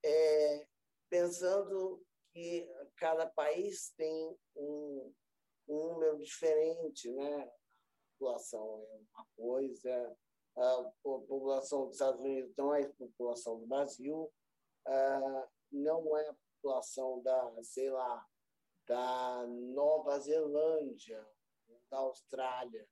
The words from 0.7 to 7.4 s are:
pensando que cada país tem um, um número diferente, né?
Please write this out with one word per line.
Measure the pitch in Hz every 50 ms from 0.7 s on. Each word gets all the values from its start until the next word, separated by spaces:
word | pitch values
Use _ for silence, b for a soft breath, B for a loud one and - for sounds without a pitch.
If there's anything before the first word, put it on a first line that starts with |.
| _ _ _ _ _ _ _ _
pensando | 175 175 175 175 175 175 180 180 190 202 196 196 196 190 185 190 180 - - _ _ _ _ _
que | _ 170 170 170 175 170 - - - - 143 - _
cada | - 175 160 160 160 160 -
país | - - 147 151 156 175 196 208 185 - - - -
tem | - 160 156 160 160 160 160 165 _ _ _ _
um, | 143 143 147 147 147 151 147 143 135 131 - - _ _ _ _ _ _ _ _ _ _
um | - 147 151 160 165
número | 165 160 160 156 151 147
diferente, | 151 - - - 165 160 156 156 160 160 165 170 165 151 139 - - 120
né? | 123 135 139 147 147 143